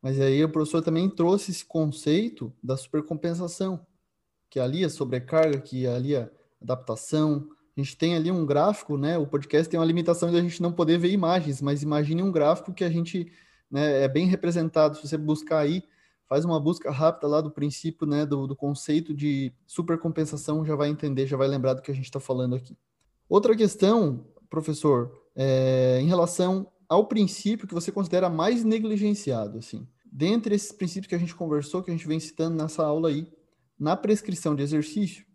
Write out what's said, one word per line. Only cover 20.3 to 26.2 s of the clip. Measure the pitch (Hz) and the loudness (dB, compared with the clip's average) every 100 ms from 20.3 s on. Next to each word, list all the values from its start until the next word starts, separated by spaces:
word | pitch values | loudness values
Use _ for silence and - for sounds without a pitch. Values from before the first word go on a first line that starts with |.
| 147 - 156 156 | -4 -4 -2 0
já | 151 | 0
vai | 147 | 0
entender, | 151 151 135 135 | 0 -2 -2 -2
já | 135 | 0
vai | 135 | 0
lembrar | 139 131 | 2 0
do | 131 | -2
que | - | -4
a | 135 | -6
gente | 127 | -6
tá | 139 | -10
falando | - 127 127 127 | -4 -2 0 -2
aqui. | 127 - _ _ _ _ _ | -6 -20 _ _ _ _ _
Outra | 196 208 220 | 2 4 4
questão, | 214 - 190 226 180 127 - _ _ | 2 4 4 4 2 -2 -8 _ _
professor, | 156 156 151 151 127 120 - _ - | -8 -4 0 4 4 2 -10 _ -4
é | 135 131 131 131 127 127 | 0 2 2 4 4 4
em | 147 | 2
relação | 180 | 2